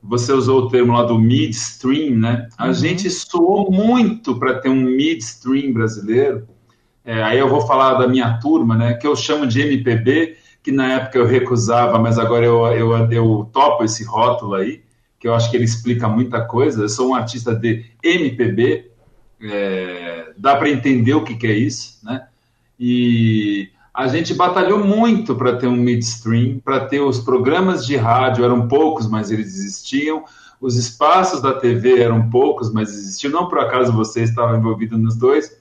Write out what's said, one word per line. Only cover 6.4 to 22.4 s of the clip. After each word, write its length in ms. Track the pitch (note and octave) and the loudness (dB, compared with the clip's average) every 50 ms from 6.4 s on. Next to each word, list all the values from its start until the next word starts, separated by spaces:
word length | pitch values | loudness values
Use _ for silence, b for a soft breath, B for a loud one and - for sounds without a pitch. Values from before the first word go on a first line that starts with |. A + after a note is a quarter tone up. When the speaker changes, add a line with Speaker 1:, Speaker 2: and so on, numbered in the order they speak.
| - - - _ _ _ _ _ _ _ _ _ _ | -8 -16 -20 _ _ _ _ _ _ _ _ _ _
Speaker 1:
É, 180 | A#2+ A2+ A2+ G#2+ | -6 -4 -2 0
aí 160 | G#2+ A#2 B2+ | 0 2 2
eu 80 | C#3 | 2
vou 140 | B2+ C3+ D3 | 2 2 0
falar 320 | - - C3+ C3 C3+ C3 B2+ | 0 2 2 2 4 4 4
da 120 | B2 B2+ | 2 2
minha 320 | B2 B2+ C3 B2 A#2 A#2 - | 2 2 2 2 0 -2 -2
turma, 360 | A#2+ D3 D#3+ D#3+ B2 A#2 A2+ | 0 0 2 2 2 2 2
né? 200 | A2+ A#2 A#2+ A#2+ | 2 2 0 0
Que 120 | A#2 - | -2 0
eu 80 | A2 A2+ | -2 -2
chamo 320 | A2 - - D#3 D3+ D3 | -2 0 -2 -2 0 0
de 140 | B2+ A2+ C3 | 0 0 0
M 200 | C#3+ D3 C#3 B2+ | 2 2 0 0
P 140 | A#2 B2 A#2 | 0 0 0
B, 420 | A2 G#2 B2 C#3+ D#3+ E3 D#3+ B B B B B B | 2 2 2 2 2 0 -2 B B B B B B
que 120 | _ - C3+ | _ -2 -2
na 180 | C3+ C3 C3 | 0 0 0
época 260 | C3 C3 B2+ - - | 0 -2 -4 -2 0
eu 80 | B2+ A#2+ | 2 2
recusava, 720 | A2+ B2+ B2+ B2 - B2+ A2+ A2 A2 A#2 A#2+ A#2+ A#2+ A#2 | 4 2 2 2 2 -2 -2 0 2 2 2 2 2 2
mas 220 | A2 A2+ A#2 A2+ A#2 | 2 2 2 2 0
agora 260 | A2+ A#2 A#2+ A#2 A#2 | 0 0 2 2 4
eu, 200 | A#2+ A#2 A#2 A#2 | 4 4 4 2
eu, 440 | A#2 A2+ A2 A#2 A2+ A2+ A2+ A#2 A#2 | 2 2 0 2 2 2 2 2 0
eu 380 | A#2 A#2 A2+ A2+ A2 G#2 G#2 - - | 2 0 2 0 0 -2 -4 -4 0
topo 320 | C3+ C#3 D3 A#2+ A#2 A2 | 2 2 2 2 0 -2
esse 180 | G#2+ G#2+ - A2 | -2 -4 -6 -10
rótulo 520 | - A2 A2 A#2 B2 A#2+ - A2 G2 G2 | -6 -2 0 0 0 0 -2 -4 -6 -4
aí, 280 | F#2+ F#2+ A#2 C#3+ - _ _ _ _ _ _ _ _ | -4 -4 -4 -6 -10 _ _ _ _ _ _ _ _
que 80 | - | -4
eu 60 | A#2 A#2 | -2 0
acho 160 | A#2 A#2 A2+ | 0 0 0
que 80 | - | 0
ele 60 | A#2+ A#2 | 0 0
explica 440 | A2+ - - - A#2+ B2 A#2 A#2 | 0 -2 -2 -2 -2 -2 0 0
muita 340 | G#2+ G#2+ A2+ B2+ B2 - A2 | 0 0 0 -2 -2 -2 -6
coisa. 420 | A2+ - - D#3 F#3+ D#3 B2+ A2 G#2 | -6 -4 0 0 0 0 0 -2 -4
Eu 60 | G#2 | -4
sou 200 | - - B2+ B2+ | -2 -2 0 0
um 60 | C3 | 0
artista 400 | B2 A2+ A2+ - B2 A#2 A#2+ A2 | -2 -4 -6 -8 -8 -4 -4 -4
de 300 | G#2 A#2 A#2 A2 A#2 - - _ _ - | -2 -2 -2 -4 -4 -6 -16 _ _ -2
M 260 | E3+ F3 F3+ D#3+ B2+ | 0 0 0 -2 -4
P 220 | A#2 A#2 B2 G#2 | -2 -2 -2 -2
B, 400 | G2 G2 C#3+ G#3 D#3 - - - _ _ _ _ _ _ _ _ _ _ | 0 0 0 0 0 -2 -6 -14 _ _ _ _ _ _ _ _ _ _
é, 920 | A2 G#2 G2+ G2+ G2+ G2 F#2+ F#2 F#2 F2+ F2 F2 E2+ E2+ E2+ E2 - - - | -14 -8 -6 -4 -4 -4 -4 -6 -6 -8 -10 -12 -12 -12 -12 -12 -14 -18 -18
dá 180 | - G2 - C#3 | -4 2 2 2
pra 140 | C#3 D3+ D3 | 2 2 0
entender 460 | C#3+ B2+ - C#3+ C3+ B2 A#2 B2 C#3+ | -2 0 0 0 0 2 2 2 2
o 80 | D#3 D#3 | 0 0
que 100 | - A#2 | -4 -10
que 140 | A2+ - | -6 -2
é 60 | A2+ G#2+ | -2 0
isso, 440 | G#2 B2 D3+ C#3+ - - - - _ _ | 0 0 -2 -2 -8 -14 -18 -20 _ _
né? 240 | G#2+ B2 C3 - _ _ _ | -10 -10 -10 -10 _ _ _